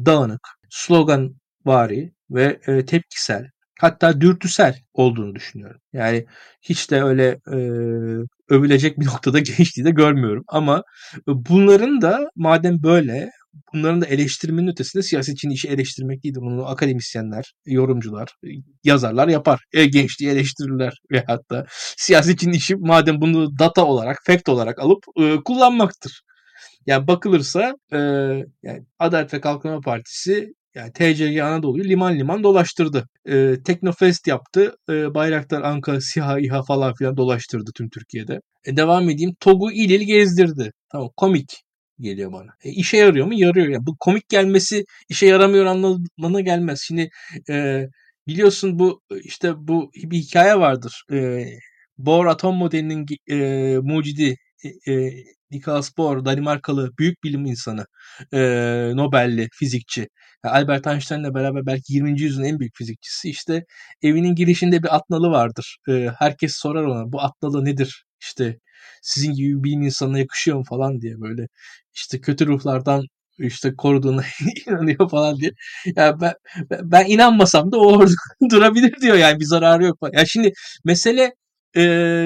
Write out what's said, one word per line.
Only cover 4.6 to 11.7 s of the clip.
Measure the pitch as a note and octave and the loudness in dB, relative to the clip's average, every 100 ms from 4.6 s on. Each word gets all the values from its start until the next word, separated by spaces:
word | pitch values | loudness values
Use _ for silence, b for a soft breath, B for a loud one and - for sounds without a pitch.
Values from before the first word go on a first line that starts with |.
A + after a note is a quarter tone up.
| C3+ C3 _ | 0 0 _
olduğunu | - B2+ A#2 G2+ | 0 0 0 -8
düşünüyorum. | G2+ - G#2+ G2+ - _ | -12 -18 -18 -20 -20 _
Yani | C3+ A2+ A#2 A#2 b b b | -6 -2 -4 -6 b b b
hiç | - E3 - | -8 -6 -2
de | C#3 | 0
öyle, | C#3 C3 B2+ - - | 2 2 0 -2 -8
e, | C3 B2 A#2 A#2 A#2 A2+ A2+ A#2+ _ _ | -6 -6 -4 -4 -6 -6 -8 -10 _ _
övülecek | C#3 C#3+ C#3 D3+ D3 | 2 4 4 2 -2
bir | C3+ | -4
noktada | A#2+ C3 D3 | -2 0 0
<laughs> | - - | 0 2
gençliği | E3+ B2 D3+ | 2 2 0
de | |
görmüyorum. | D#3 D3+ C#3 A2+ A2 - | 4 4 2 -2 -4 -4
Ama | D#3 D3 D#3 - B B D3 - | -2 0 -2 -4 B B -10 -6
bunların | C3+ A#2+ F#3 G3+ | -6 2 4 8